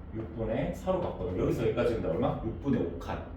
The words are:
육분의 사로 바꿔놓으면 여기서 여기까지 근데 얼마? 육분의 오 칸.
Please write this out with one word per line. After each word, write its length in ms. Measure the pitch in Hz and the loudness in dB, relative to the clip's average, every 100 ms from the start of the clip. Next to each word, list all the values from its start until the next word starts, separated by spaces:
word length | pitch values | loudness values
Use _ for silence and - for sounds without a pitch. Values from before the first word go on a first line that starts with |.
| - | -8
육분의 600 | 110 - 113 113 131 170 | -8 -6 -4 -2 0 0
사로 260 | 180 185 185 | 0 0 2
바꿔놓으면 400 | - - - 175 | 0 -2 -2 2
여기서 220 | - - | 2 4
여기까지 300 | 110 123 120 | 2 4 2
근데 140 | 107 95 | 2 0
얼마? 320 | 113 147 - | 2 2 0
육분의 360 | 113 - 147 - | -4 -2 2 2
오 160 | - - | 0 -4
칸. 260 | - - - | -6 -6 -8